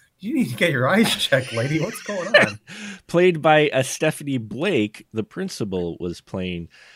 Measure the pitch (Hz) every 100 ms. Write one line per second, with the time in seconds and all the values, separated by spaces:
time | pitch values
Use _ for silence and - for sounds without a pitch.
0 | _ _ 196 285 185 123 175 139 127 190
1 | 226 - - 135 123 113 127 156 180 -
2 | - 208 - 247 - 107 - 208 208 196
3 | - 175 185 165 156 151 151 127 127 -
4 | 156 151 143 131 107 113 180 156 107 -
5 | - 110 104 - 190 - 107 92 85 82
6 | 90 85 - 98 92 87 82 - -